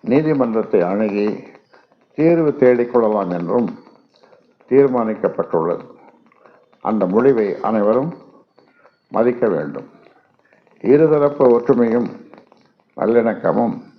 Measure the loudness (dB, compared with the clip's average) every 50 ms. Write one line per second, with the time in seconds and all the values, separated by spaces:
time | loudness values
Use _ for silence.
0 | -4 0 0 0 0 0 0 0 -2 0 0 -2 -2 0 0 0 0 0 -2 -2
1 | -2 -2 -2 -2 -2 -2 -4 -6 -12 -18 -20 -20 _ _ _ _ _ _ _ _
2 | _ _ _ 0 2 2 2 2 2 -2 0 4 4 4 4 4 0 0 0 0
3 | 2 2 0 0 -2 -2 -4 -6 -4 -2 -2 -2 -2 -2 -6 -12 -20 -20 _ _
4 | _ _ _ _ _ _ _ _ _ _ _ _ _ _ 2 4 4 4 2 -2
5 | -2 -2 -4 -2 -4 -4 -4 -4 -8 -4 -2 -2 -2 -2 -4 -6 -8 -18 -20 _
6 | _ -20 _ _ _ _ _ _ _ -20 _ _ _ _ _ _ _ -4 -2 -2
7 | -2 0 0 2 4 4 2 2 0 -2 -4 -4 -4 -4 -2 0 0 0 0 0
8 | -2 -4 -8 -12 -20 -20 _ -20 _ _ _ _ _ _ _ _ _ _ _ _
9 | _ _ -4 -2 0 0 0 0 -2 -2 -2 -2 -6 -8 -10 -14 -16 -16 _ _
10 | _ _ _ _ _ _ _ _ _ _ _ _ _ _ _ _ 0 2 4 4
11 | 4 4 2 2 2 0 0 2 4 4 4 2 2 0 0 2 2 0 0 -2
12 | -4 -4 -10 -14 -20 -20 -20 -20 _ _ _ _ _ _ _ _ _ _ _ -4
13 | -2 0 2 2 0 0 -4 -4 -4 -2 -2 0 -2 -2 -4 -8 -12 -20 _